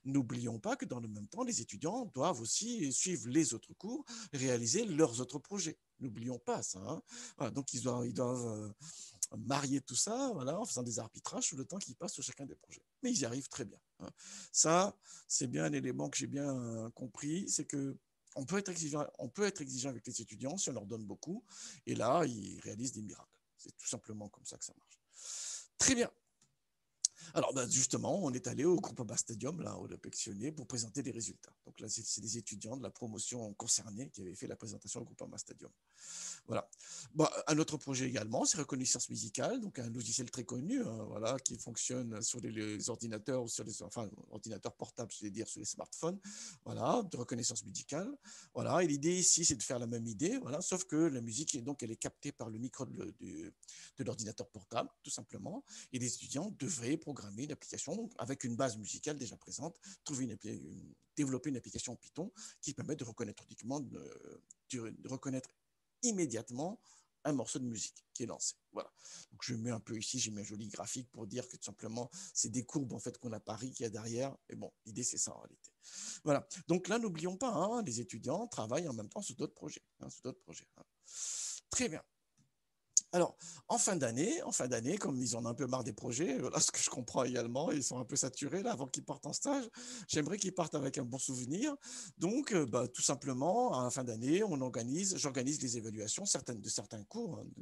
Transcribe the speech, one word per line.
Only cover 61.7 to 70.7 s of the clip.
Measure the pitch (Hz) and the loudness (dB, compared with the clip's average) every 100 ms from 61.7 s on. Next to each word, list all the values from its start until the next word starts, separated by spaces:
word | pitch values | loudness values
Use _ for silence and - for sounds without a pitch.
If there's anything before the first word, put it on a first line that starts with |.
| 120 - | -6 -4
Python | 117 - - 208 - - - | -6 -10 -6 -6 -8 -16 -10
qui | - | -8
permet | - - 156 | -4 -2 -2
de | |
reconnaître | 117 110 107 - | -4 -4 -4 -6
uniquement, | - - 110 143 | -14 -10 -4 -2
de, | 117 78 71 - - - - - - | -2 -8 -10 -12 -14 -16 -18 -20 -8
de | 127 113 - 117 | -6 -6 -8 -6
reconnaître | 131 139 131 - _ _ _ _ - | -4 -2 -2 -4 _ _ _ _ 0
immédiatement | 247 196 151 110 - 120 165 226 - - _ _ | 2 4 2 0 -2 -2 -2 -4 -14 -20 _ _
un | 151 | 0
morceau | 139 113 143 | 2 2 -2
de | |
musique | 123 110 - - _ | -2 -2 -4 -8 _
qui | - | -6
est | 117 | -4
lancé. | 78 - - _ | -2 -2 -4 _
Voilà. | - - _ - - - | -6 -6 _ -16 -16 -16
Donc, | 110 | -8
je | - | -4
mets | 120 117 | 0 0
un | 110 | -2
peu | 107 113 | -2 -4
ici, | - 127 | -2 0
j'ai | 110 | 0
mis | 104 | -2
un | |
joli | 104 104 | -6 -6
graphique | 110 | -8